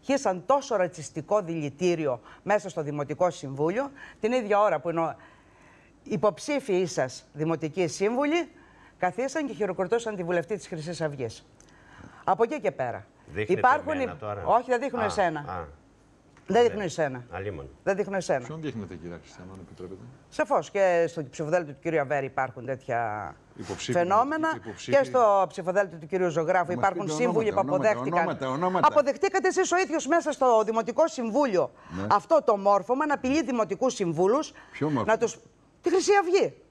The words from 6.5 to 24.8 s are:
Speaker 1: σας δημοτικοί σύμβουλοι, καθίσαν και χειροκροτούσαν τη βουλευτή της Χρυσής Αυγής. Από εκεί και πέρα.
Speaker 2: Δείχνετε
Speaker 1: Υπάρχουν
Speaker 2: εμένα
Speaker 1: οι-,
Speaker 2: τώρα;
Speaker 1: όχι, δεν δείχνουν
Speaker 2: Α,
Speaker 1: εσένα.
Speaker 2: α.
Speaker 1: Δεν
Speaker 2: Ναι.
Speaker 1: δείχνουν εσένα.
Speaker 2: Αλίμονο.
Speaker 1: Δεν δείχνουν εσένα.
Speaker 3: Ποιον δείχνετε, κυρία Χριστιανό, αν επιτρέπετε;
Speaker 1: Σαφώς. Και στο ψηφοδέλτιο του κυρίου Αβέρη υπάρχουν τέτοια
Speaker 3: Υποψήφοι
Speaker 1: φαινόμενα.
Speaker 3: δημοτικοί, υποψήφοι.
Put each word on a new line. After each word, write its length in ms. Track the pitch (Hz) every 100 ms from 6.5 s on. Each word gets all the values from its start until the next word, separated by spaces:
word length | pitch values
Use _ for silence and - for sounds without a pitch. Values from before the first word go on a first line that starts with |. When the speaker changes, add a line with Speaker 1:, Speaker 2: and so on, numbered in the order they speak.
| 285 262 185 185
Speaker 1:
σας 400 | - 131 - -
δημοτικοί 540 | 147 160 165 156 185 170
σύμβουλοι, 640 | - 196 240 285 339 330 - - - - _
καθίσαν 500 | 180 180 262 320 285
και 60 |
χειροκροτούσαν 640 | 180 202 180 180 233 233 208
τη 80 |
βουλευτή 320 | 170 175 165 214
της 100 | -
Χρυσής 340 | 170 151 165
Αυγής. 440 | 156 139 117 - - _ - - - - - -
Από 200 | - 247
εκεί 160 | 233 302
και 100 | 196
πέρα. 340 | - 127 104 - _ -
Speaker 2:
Δείχνετε 200 | 90 107
Speaker 1:
Υπάρχουν 380 | 196 247 294 285
Speaker 2:
εμένα 200 | 294 254
Speaker 1:
οι-, 40 | 170
Speaker 2:
τώρα; 240 | 107 - 87
Speaker 1:
όχι, 240 | 220 254
δεν 100 | 240
δείχνουν 220 | 262 240
Speaker 2:
Α, 40 | 214
Speaker 1:
εσένα. 340 | 196 180 156
Speaker 2:
α. 460 | 147 92 78 73 _ _ _ _ _ - -
Speaker 1:
Δεν 120 | 196
Speaker 2:
Ναι. 60 | 240
Speaker 1:
δείχνουν 160 | 208 185
εσένα. 380 | - 147 127 120
Speaker 2:
Αλίμονο. 360 | 87 98 82 69 -
Speaker 1:
Δεν 120 | 180 196
δείχνουν 200 | 202 196
εσένα. 300 | - 143 120
Speaker 3:
Ποιον 160 | 160
δείχνετε, 340 | 156 117 95 87
κυρία 220 | 85 85
Χριστιανό, 300 | - - 92
αν 60 | 95
επιτρέπετε; 400 | 92 - 90 92 - - -
Speaker 1:
Σαφώς. 420 | - 302 254 147
Και 340 | 202 190 175 165
στο 160 | 165 135
ψηφοδέλτιο 440 | - 151 175 151
του 60 | 139
κυρίου 200 | - 160
Αβέρη 260 | 135 143 135
υπάρχουν 400 | 131 131 127 117
τέτοια 720 | 131 - 117 117 104 90 - _ -
Speaker 3:
Υποψήφοι 360 | 101 92 - 127
Speaker 1:
φαινόμενα. 360 | 175 208 262 320 320
Speaker 3:
δημοτικοί, 200 | 311 220
υποψήφοι. 300 | 196